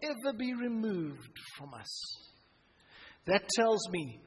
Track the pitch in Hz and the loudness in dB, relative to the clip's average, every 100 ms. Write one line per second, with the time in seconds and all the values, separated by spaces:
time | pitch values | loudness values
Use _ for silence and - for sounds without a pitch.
0 | 302 254 262 226 247 247 240 226 220 185 | -6 -2 -2 0 -2 0 0 0 2 0
1 | 151 135 - - - - 139 120 - - | -2 -4 -12 -16 -16 -14 -14 -12 -10 -10
2 | - - - - _ _ _ _ _ - | -10 -12 -18 -20 _ _ _ _ _ -20
3 | - - - 196 - - 226 214 185 180 | -20 -10 2 4 4 4 6 6 2 -2
4 | 143 113 | -4 -8